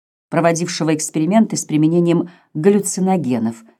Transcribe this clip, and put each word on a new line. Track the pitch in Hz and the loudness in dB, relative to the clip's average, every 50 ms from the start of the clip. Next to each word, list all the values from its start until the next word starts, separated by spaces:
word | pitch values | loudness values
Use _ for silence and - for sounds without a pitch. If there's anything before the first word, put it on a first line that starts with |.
| _ _ _ _ _ - | _ _ _ _ _ -4
проводившего | - 170 160 170 170 160 175 175 - - 165 156 160 | -2 0 2 2 0 0 -4 -6 -4 -4 -2 -2 -2
эксперименты | 151 - - - 165 160 165 202 226 214 214 175 | -2 -4 -6 -4 -2 -2 2 2 2 2 2 -2
с | - - | -6 -6
применением | - 160 156 156 156 165 175 175 170 165 170 - - - _ _ _ - | -2 0 2 2 2 2 2 2 2 2 0 -2 -4 -10 _ _ _ -6
галлюциногенов, | 156 156 196 208 208 202 - - 196 185 185 190 180 143 123 127 117 110 113 113 - - _ _ _ | 0 2 2 2 2 0 -2 -4 -2 -2 0 0 0 0 -2 -2 -2 -2 -4 -6 -8 -18 _ _ _